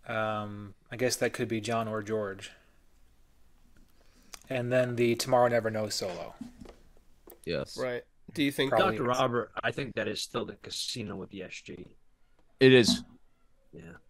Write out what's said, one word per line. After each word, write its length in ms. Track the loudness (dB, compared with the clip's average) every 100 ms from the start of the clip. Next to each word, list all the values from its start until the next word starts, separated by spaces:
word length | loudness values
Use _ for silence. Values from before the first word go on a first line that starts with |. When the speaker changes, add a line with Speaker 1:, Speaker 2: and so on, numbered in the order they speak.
| -6
Speaker 1:
Um, 680 | -4 -2 -2 -6 -10 -14 -16 _
I 60 | -2
guess 180 | 0 2
that 160 | -2
could 140 | -2 -2
be 140 | -2
John 260 | 0 -2 -2
or 140 | -4
George. 480 | -2 -2 -2 -8 -14 -18 _ -20 _ _ -20 _ _ _ -20 -20 -20 -20 -20 -20 -20 -20 -20 -20 -6
And 220 | -4 2
then 240 | 2 2 2
the 200 | 2 2
Tomorrow 320 | 2 4 6
Never 220 | 4 0
Knows 240 | -2 -4 -4
solo. 400 | -6 -8 -12 -12 -16 -16 -20 -20 -20 -20 -20 -20 -20 -16
Speaker 2:
Yes. 340 | -6 -6 -6 -6
Speaker 3:
Right. 260 | -6 -6 -10 _ -14
Do 100 | 0
you 80 | 0
think 180 | 2 2
Speaker 1:
Probably 260 | 4 2 2
Speaker 4:
Doctor 140 | -2
Speaker 1:
is. 60 | 2
Speaker 4:
Robert, 340 | 2 0 -4 -6
I 80 | -6
think 240 | -4 -6 -4
that 120 | -4
is 140 | -4
still 240 | -6 -6 -6
the 100 | -10
casino 580 | -12 -8 -6 -6 -8 -8
with 140 | -10
the 140 | -12
S 180 | -12 -14
G. 340 | -14 -14 -16 -20 _ _ _ _ _ _
Speaker 2:
It 140 | 10
is. 300 | 10 8 2 -2 -20 -20 _ _ _ _
Speaker 4:
Yeah. 260 | -20 -18 -20